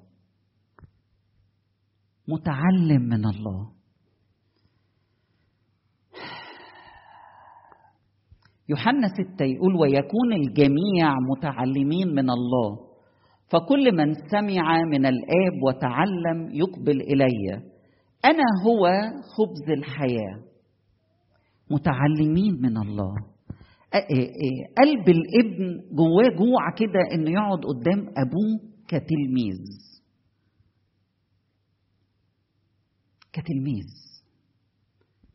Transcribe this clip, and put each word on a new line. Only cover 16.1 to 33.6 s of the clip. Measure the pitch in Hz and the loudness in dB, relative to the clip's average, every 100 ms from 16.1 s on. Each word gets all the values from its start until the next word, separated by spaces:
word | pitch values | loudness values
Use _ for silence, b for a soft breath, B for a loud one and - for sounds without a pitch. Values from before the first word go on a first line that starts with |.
| 180 170 165 165 | -2 -4 -4 -6
يقبل | 143 180 - 123 139 | -4 -4 -2 -2 0
إليّ، | - 139 131 113 95 101 - b b b b b 277 | 0 2 2 0 -4 -8 -12 b b b b b 2
أنا | 320 247 190 220 | 4 2 2 2
هو | 226 175 190 220 269 | 4 4 2 -2 -10
خبز | - - 220 143 147 143 | -8 -4 -4 -4 -4 -4
الحياة." | 139 143 131 117 98 107 - _ _ _ _ _ _ _ _ _ _ _ - | -4 -4 -2 -2 -6 -12 -20 _ _ _ _ _ _ _ _ _ _ _ -6
متعلمين | 147 151 131 147 151 151 170 208 147 | -2 -2 0 2 2 2 2 0 0
من | 127 110 | 0 -2
الله. | 104 104 95 104 - _ - B B B B | -4 -4 -4 -6 -12 _ -20 B B B B
أ-، | 202 - | -2 0
إيه، | 131 | 0
إيه، | 123 - 135 131 - - | -2 -4 -4 -4 -4 2
قلب | 285 262 175 | 4 4 4
الابن | 165 - 226 226 175 185 170 - 151 | 2 4 2 2 -2 -6 -8 -4 0
جواه | 165 175 247 156 | 4 4 4 4
جوع | 233 247 151 - | 2 2 0 -2
كده | 220 190 175 | 0 0 0
إنه | 170 156 | 0 0
يقعد | 190 208 175 135 | 0 0 -2 -4
قدام | 127 165 202 | -2 0 0
أبوه | - 139 127 165 214 220 - - - | -2 -4 -2 0 -2 -4 -8 -20 -6
كتلميذ. | 165 - 160 135 127 107 92 101 - - - _ _ _ _ _ _ _ _ _ _ _ _ _ _ _ _ _ _ _ _ _ _ _ _ _ _ _ _ _ _ _ _ _ | -6 -2 -2 -2 -2 -2 -6 -12 -20 -20 -20 _ _ _ _ _ _ _ _ _ _ _ _ _ _ _ _ _ _ _ _ _ _ _ _ _ _ _ _ _ _ _ _ _
كتلميذ. | 160 165 139 | -10 -6 -4